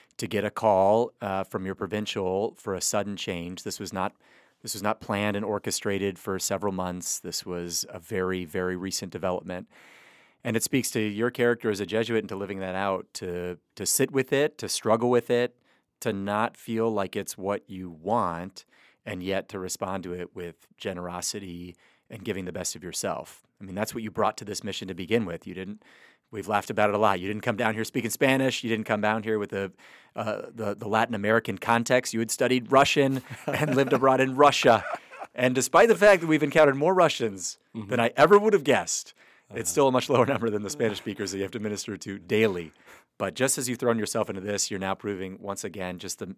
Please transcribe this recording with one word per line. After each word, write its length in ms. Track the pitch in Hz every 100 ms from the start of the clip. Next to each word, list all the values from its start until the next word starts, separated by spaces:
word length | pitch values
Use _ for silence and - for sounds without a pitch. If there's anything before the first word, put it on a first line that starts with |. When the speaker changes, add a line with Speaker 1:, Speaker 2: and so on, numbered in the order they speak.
| _ -
Speaker 1:
to 100 | 117
get 180 | 104
a 60 | 101
call, 600 | - 113 95 98 107 123 -
uh, 240 | 101 95
from 200 | 95 - 95
your 80 | 95
provincial 800 | 98 104 104 110 92 95 107 -
for 180 | -
a 60 | 92
sudden 360 | - 107 101 98
change, 460 | - 90 85 90
this 160 | 104 -
was 140 | 95
not, 200 | 95 95 _ _ _ _ _
this 100 | -
was 100 | 107
not 180 | 104 110
planned 360 | - 101 104 101
and 80 |
orchestrated 760 | 104 104 104 - 110 98 98 92
for 200 | - 95
several 340 | - 98 101
months. 480 | 92 90 90 - -
This 260 | 90 - -
was 380 | 90 87 85 -
a 80 | 92
very, 440 | 82 101 92 92
very 300 | 87 98 92
recent 380 | 92 95 - 92
development. 560 | 90 92 90 90 90 - _ - - - _ _ _
And 120 | 123 113
it 80 |
speaks 260 | - 139 -
to 80 | 117
your 300 | 107 101 117
character 400 | 123 120 117 113
as 80 | 101
a 80 | 95
Jesuit 320 | 107 113 113
and 80 | 107
to 60 | 98
living 220 | 98 98
that 160 | 92
out, 320 | 92 98 95 -
to, 440 | - 92 87 90 87 _ -
to 100 | 95
sit 240 | - 131
with 220 | 131 127
it, 260 | 139 151 -
to 100 | 107
struggle 420 | - 110 113 123
with 200 | 123 -
it, 240 | 120 123 _ _ _ _ -
to 120 | 120
not 440 | 98 98 104 113 -
feel 340 | - 113 113
like 240 | 104 95
it's 240 | 107 95 -
what 240 | 95 101 -
you 180 | 95 92
want, 760 | 80 85 117 92 85 92 - - _ _ _ -
and 160 | 95
yet 260 | 90 95 95
to 100 | 101
respond 420 | 92 - 98 95
to 100 | 87
it 220 | 87 87
with 320 | 101 87 80 _ -
generosity 1000 | 101 90 87 90 - 104 98 87 87 87 _ _ _
and 140 | 104
giving 200 | 101 95
the 80 | 90
best 220 | 92 90 -
of 60 |
yourself. 600 | 85 - 101 73 - - _ -
I 40 |
mean, 100 | 98
that's 200 | 92 107
what 80 | 123
you 80 | 107
brought 260 | 107 107 -
to 60 |
this 200 | 107 101
mission 240 | 104 98 98
to 60 |
begin 300 | 90 90 117
with. 220 | 98 85 -
You 80 |
didn't, 280 | 90 95 107 _ _ _ _ _
we've 160 | 110 92
laughed 220 | 104 -
about 180 | 107 107
it 40 | 104
a 20 |
lot. 220 | 107 95
You 80 | 92
didn't 140 | 107
come 140 | 123 107
down 180 | 117
here 100 | 110
speaking 260 | 110 - 113
Spanish. 540 | - 135 135 131 123
You 40 | 117
didn't 160 | 110 107
come 140 | 107
down 220 | 104 110
here 160 | 107 107
with 120 | 101
the, 220 | 98 98 - - - _ -
uh, 260 | 107 104 -
the, 220 | 117 104
the 140 | 101 113
Latin 260 | 110 120
American 420 | 110 101 113 113 98
context. 560 | - 117 117 127 -
You 60 | 113
had 120 | 113
studied 400 | - 123 127 113
Russian 500 | 135 139 - 135 135 -
<laughs> 120 | - -
and 300 | 143 151 131
lived 160 | 135
abroad 280 | 135 131 131
in 140 | 131 131
Russia. 480 | 143 - 139 110 - - - - -
And 200 | - 127
despite 340 | 127 120 170 226
the 60 | 185
fact 240 | 208 196
that 60 | 165
we've 160 | 156
encountered 340 | 147 160 151 139
more 180 | 156
Russians 640 | 185 165 - 117 95 87 - _
Speaker 2:
Mm-hmm. 140 | 113 101
Speaker 1:
than 120 | 120
I 100 | 117 -
ever 200 | 156 202
would 140 | 214
have 120 | 202
guessed, 500 | 135 110 82 - - - _ _ _
it's 120 | 117
Speaker 2:
Uh-huh. 40 |
Speaker 1:
still 240 | 120 - 139
a 40 |
much 180 | 127 -
lower 160 | 127 120
number 240 | 131 117
than 120 | 104
the 60 | 101
Spanish 280 | - 113 101
speakers 320 | - 98 98
that 80 | 98
you 40 |
have 100 | 95
to 60 | 110
minister 360 | 104 104 - 98
to 220 | - 98
daily. 540 | 87 107 110 90 80 - - - _ -
But 160 | 98
just 220 | 113 131 -
as 100 | 127
you've 100 | 120
thrown 200 | 123 113
yourself 300 | 104 117 107
into 100 | 98
this, 300 | 98 101 -
you're 100 | 101
now 140 | 95
proving 440 | 95 104 98 92 92
once 220 | 98 98
again 340 | 104 85 92 90
just 200 | 92 -
the, 160 | 92